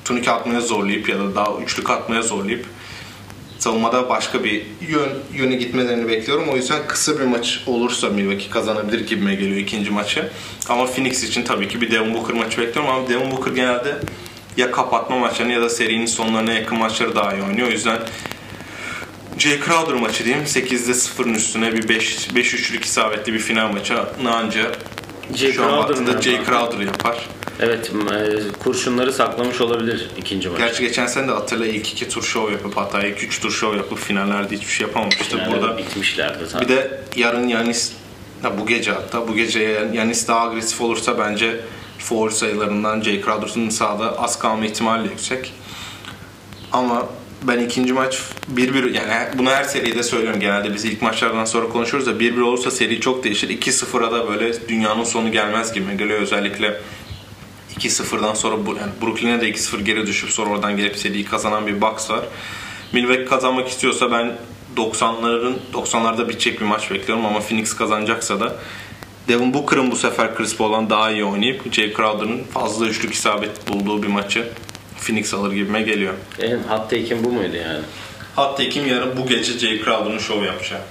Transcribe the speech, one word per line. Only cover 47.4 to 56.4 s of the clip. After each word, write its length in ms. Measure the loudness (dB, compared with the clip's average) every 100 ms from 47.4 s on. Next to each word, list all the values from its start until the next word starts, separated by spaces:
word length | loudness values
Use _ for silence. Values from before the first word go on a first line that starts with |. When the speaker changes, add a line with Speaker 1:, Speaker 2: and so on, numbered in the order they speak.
Speaker 1:
ben 160 | 0 2
ikinci 340 | 2 2 4
maç 300 | 4 2 0 -6 -8 -2
bir 260 | 2 4
bir, 200 | 4 2
yani 340 | 2 0 0 0 2
bunu 120 | 4
her 140 | 4
seride 380 | 2 0 0 0
söylüyorum. 380 | 0 2 2 2
Genelde 340 | 2 2 0
biz 100 | -2
ilk 180 | -2 0
maçlardan 420 | 0 2 2 2
sonra 240 | 0 0 2
konuşuruz 380 | 0 0 0 0
da 140 | 2
bir 160 | 2 4
bir 40 |
olursa 300 | 4 4 0
seri 300 | 2 2 2
çok 240 | 2 2
değişir. 240 | 0 0 0
İki 240 | -2 0
sıfıra 400 | 0 0 0 2
da 160 | 2 0
böyle 400 | 0 0 -2 -2
dünyanın 360 | 0 2 2
sonu 280 | 0 0 2
gelmez 400 | 2 2 0 0
gibi 240 | -2 -2 -2
geliyor. 240 | 0 0
Özellikle 600 | 2 0